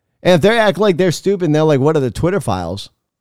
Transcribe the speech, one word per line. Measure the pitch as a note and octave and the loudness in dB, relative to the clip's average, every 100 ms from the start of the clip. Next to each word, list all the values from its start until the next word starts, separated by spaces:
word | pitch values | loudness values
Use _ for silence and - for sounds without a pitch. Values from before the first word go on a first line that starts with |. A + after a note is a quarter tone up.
| _ _ | _ _
And | - F3+ | 0 4
if | |
they | F#3+ A#3 | 4 2
act | G#3 F3 | 2 2
like | G#3+ E3+ | 0 2
they're | F#3 | 0
stupid | - F#3+ G3 | -2 -2 -2
and | F3 | 0
they're | D3+ | 2
like, | D#3 C#3+ | 2 2
"What | C#3 D#3 | 2 0
are | |
the | B2+ | -2
Twitter | - E3 F#3+ | -2 -2 -2
files?" | B2+ F#2 E2+ G2+ - _ _ _ | -4 -6 -6 -10 -12 _ _ _